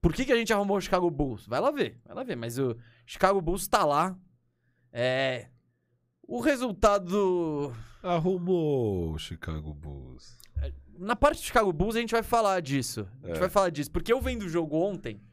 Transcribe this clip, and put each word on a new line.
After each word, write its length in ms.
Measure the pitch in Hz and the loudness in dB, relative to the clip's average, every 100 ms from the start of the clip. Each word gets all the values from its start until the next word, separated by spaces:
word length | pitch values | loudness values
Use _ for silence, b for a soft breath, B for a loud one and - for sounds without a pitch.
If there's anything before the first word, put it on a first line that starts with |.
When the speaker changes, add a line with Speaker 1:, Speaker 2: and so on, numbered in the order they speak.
Speaker 1:
Por 100 | 170 | 2
que 120 | 160 | 0
que 80 | 262 | 2
a 40 | 240 | 2
gente 160 | 226 | 4
arrumou 240 | 208 202 202 | 0 2 0
o 40 | |
Chicago 300 | 185 185 175 | 2 2 2
Bulls? 360 | 143 143 107 - | 0 -4 -4 -4
Vai 140 | 123 | 0
lá 100 | 233 | 0
ver, 280 | 294 147 - | 0 -2 -4
vai 100 | - - | -16 -12
lá 60 | |
ver, 120 | 254 135 | -8 -6
mas 220 | 117 120 | -6 -2
o 180 | 131 117 B B - | -2 -4 B B -18
Chicago 340 | - 190 196 | 0 2 2
Bulls 260 | 165 190 - | -2 -4 0
tá 160 | 214 | 2
lá. 320 | 165 143 180 185 - _ _ _ _ _ _ | 4 2 0 -4 -18 _ _ _ _ _ _
É, 560 | 117 127 131 135 123 101 _ _ _ _ _ _ _ - | -4 -2 0 0 -2 -10 _ _ _ _ _ _ _ -10
o 140 | 240 | -2
resultado 1300 | 247 269 254 196 214 202 175 202 196 180 165 151 143 117 113 B | 0 2 -2 4 4 4 2 2 2 2 0 -2 -4 -8 -16 B
Speaker 2:
Arrumou 1080 | 190 175 165 185 175 180 151 139 113 95 82 | -2 0 2 0 0 2 2 2 2 0 -2
o 40 | 78 | -4
Chicago 560 | - 82 - 78 76 | -8 -10 -8 -8 -8
Bulls. 640 | 73 76 69 64 64 - - - - 135 - - - | -12 -12 -14 -14 -18 -20 -20 -10 -4 -4 -6 -18 -12
Speaker 1:
Na 200 | 190 240 | -4 2
parte 240 | 285 - | 2 2
do 40 | |
Chicago 280 | - 247 208 | 0 2 2
Bulls 240 | 156 196 226 | 2 0 0
a 40 | |
gente 120 | 233 | 0
vai 100 | 233 | 0
falar 380 | 214 233 214 185 | 2 2 4 2
disso. 460 | 143 139 127 - 98 - | 0 -2 -2 -6 -10 -12
A 40 | - | -8
gente 100 | 117 | -2
Speaker 2:
É. 40 | |
Speaker 1:
vai 80 | 180 | 2
falar 200 | 202 190 | 4 2
disso. 200 | 147 143 | 0 -4
Porque 220 | 233 220 | -4 0
eu 80 | 254 | 0
vendo 240 | 254 240 | 0 -4
o 40 | 190 | -2
jogo 280 | 165 160 151 | -2 0 0
ontem 420 | 190 180 - 101 110 | 0 -4 -10 -12 -18